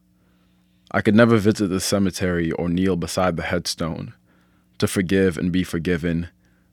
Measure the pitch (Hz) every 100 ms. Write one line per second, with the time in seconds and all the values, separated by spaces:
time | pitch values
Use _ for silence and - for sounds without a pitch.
0 | _ _ _ _ _ _ _ _ - 101
1 | 110 107 117 113 104 101 98 92 - 101
2 | 95 - 90 87 82 - 87 87 95 87
3 | 85 98 92 82 82 87 - - 82 78
4 | 98 - _ _ _ _ _ - 104 101
5 | 85 95 95 73 87 90 87 85 82 85
6 | 85 82 87 _ _ _ _